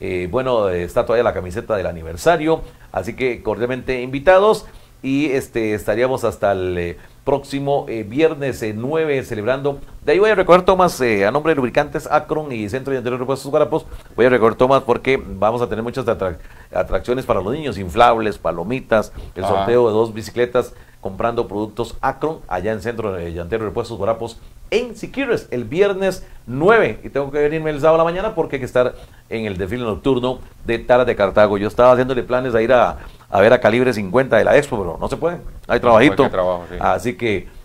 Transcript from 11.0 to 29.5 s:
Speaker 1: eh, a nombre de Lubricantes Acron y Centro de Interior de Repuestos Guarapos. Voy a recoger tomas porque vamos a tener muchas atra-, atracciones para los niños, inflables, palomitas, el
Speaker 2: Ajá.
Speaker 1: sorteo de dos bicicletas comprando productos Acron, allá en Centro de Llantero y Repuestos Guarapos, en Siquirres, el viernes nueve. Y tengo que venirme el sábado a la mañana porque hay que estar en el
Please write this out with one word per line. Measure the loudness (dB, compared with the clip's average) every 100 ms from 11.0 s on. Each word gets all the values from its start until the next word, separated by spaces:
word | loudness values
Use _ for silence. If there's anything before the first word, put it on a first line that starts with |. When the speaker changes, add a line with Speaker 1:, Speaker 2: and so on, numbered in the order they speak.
Speaker 1:
eh, | 0 4 2
a |
nombre | 2 0
de | 0
Lubricantes | 2 0 -2 -6 0
Acron | -2 0 -6 -4
y | -6 -4
Centro | -6 -4
de | -4
Interior | -4 -4
de |
Repuestos | -4 -4 0
Guarapos. | 0 2 -2 -6 -18 -10 2
Voy | 4
a |
recoger | 6 4 4
tomas | 4 4
porque | 2 0 0 -2
vamos | -4 -2 -2 0
a | -4
tener | -4
muchas | -6 -4 -2
atra-, | -2 -4 -6 -16 -20 -8
atracciones | -4 -2 -4 -2 -4 0
para | -2
los | -2
niños, | -4 -6 -6
inflables, | -4 4 4 4 -2 -2
palomitas, | -4 -4 -6 -6 0 0 0 -10 -14 -6
el |
Speaker 2:
Ajá. | -2 0
Speaker 1:
sorteo | 2 4 4
de |
dos | 2 0
bicicletas | -4 -8 -4 0 0 -4 -12 -20 -14 -14
comprando | -4 -4 -2 -4
productos | -6 -6 -6 -8 -4
Acron, | -6 -4 -6 -8 -8
allá | -6 -4
en | -4
Centro | -6 -6 -6
de | -6 -8
Llantero | -8 -6 -6
y | -4
Repuestos | -6 -8 -4
Guarapos, | -4 -4 -6 -12 -20 -20 -4
en | -4 -4 -10
Siquirres, | -10 -6 -2 -4 -4
el | -8
viernes | -6 0 0 0 -4 -4 -14 -18 -10
nueve. | 0 4 4 2 -4
Y | -6
tengo | -6 -4
que | 0
venirme | 0 0 -4
el | 2
sábado | 4 4
a |
la | 2
mañana | -2 -4
porque | -4 -4 -4
hay |
que | -2
estar | 0 0 -2 -20 -20 -10
en | -6
el | -6